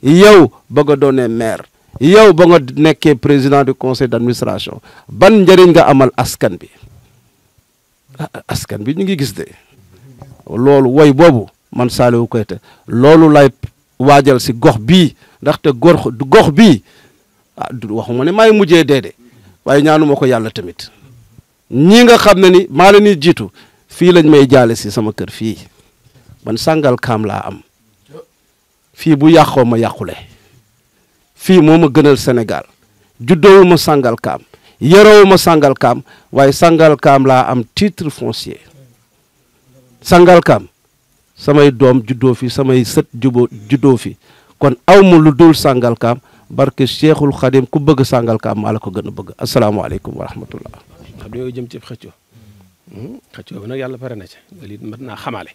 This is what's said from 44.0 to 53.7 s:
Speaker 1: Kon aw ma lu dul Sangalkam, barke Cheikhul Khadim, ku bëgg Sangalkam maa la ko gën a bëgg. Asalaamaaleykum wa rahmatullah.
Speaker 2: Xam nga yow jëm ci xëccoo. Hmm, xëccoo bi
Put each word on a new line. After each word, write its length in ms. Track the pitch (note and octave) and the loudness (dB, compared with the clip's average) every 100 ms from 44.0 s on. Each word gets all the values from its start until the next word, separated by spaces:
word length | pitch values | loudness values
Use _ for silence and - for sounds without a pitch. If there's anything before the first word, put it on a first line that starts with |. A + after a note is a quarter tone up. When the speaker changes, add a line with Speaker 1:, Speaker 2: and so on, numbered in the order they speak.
| G2+ - _ _ _ _ | -4 -18 _ _ _ _
Speaker 1:
Kon 160 | C#3+ B2+ - | -4 -4 2
aw 160 | G3 | 4
ma 140 | G3 E3+ | 6 4
lu 140 | D#3 | 2
dul 220 | C3 E3+ | 4 2
Sangalkam, 640 | D3+ D3+ B2 A#2+ A#2 A#2+ A#2+ _ _ _ | 2 -2 -2 -2 -4 -4 -6 _ _ _
barke 360 | A2+ C3+ - C#3 | -4 -4 -2 -6
Cheikhul 460 | - D#3 D3 D3 | -2 -2 0 -2
Khadim, 340 | C#3 C3 C3 B2+ | -4 -2 -2 -2
ku 120 | D#3 | -4
bëgg 240 | C#3+ C#3+ | -2 -2
Sangalkam 540 | C3 B2+ A#2 A2 A2 G#2 | -2 -2 -4 -6 -6 -8
maa 120 | G#2+ | -8
la 60 | A2 | -10
ko 120 | - | -10
gën 160 | F#2+ - | -14 -14
a 20 | |
bëgg. 240 | - F2+ - | -16 -20 -14
Asalaamaaleykum 760 | - C#3 G#2+ G#2 A2+ - - - | -6 -2 -2 -4 -8 -12 -14 -16
wa 100 | - | -16
rahmatullah. 440 | - - - - - _ _ - - | -18 -20 -20 -20 -20 _ _ -20 -20
Speaker 2:
Xam 120 | A2 | -20
nga 80 | A#2 | -16
yow 120 | B2+ | -14
jëm 180 | B2 A#2+ | -14 -18
ci 80 | A#2+ | -20
xëccoo. 340 | _ A#2 G#2 _ _ A#2 G#2+ G#2 F#2 F#2 _ | _ -20 -20 _ _ _ _ _ _ _ _
Hmm, 260 | - C3 C4 _ | -20 -20 -20 _
xëccoo 280 | - - F#2 | -20 -20 -20
bi 40 | G2+ | -16